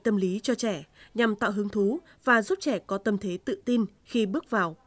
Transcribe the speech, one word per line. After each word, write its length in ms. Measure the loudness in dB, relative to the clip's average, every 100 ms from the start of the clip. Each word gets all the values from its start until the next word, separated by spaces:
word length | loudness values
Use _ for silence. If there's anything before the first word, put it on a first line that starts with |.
tâm 120 | 0 2
lý 240 | 0 -2
cho 120 | -2
trẻ, 300 | -2 -2 -4 -8 -20 -10
nhằm 220 | 0 2 2
tạo 140 | -2
hứng 180 | -2 -2
thú 300 | 0 0 0 -6 -6
và 180 | 2 4
giúp 160 | 4 -2
trẻ 180 | -2 -4 -2
có 120 | -4
tâm 200 | 0 -2
thế 200 | -2 -6
tự 180 | -4 -6
tin 200 | 0 0 0 _
khi 220 | -4 -2 0
bước 240 | -2 -2
vào 260 | -2 -2 -4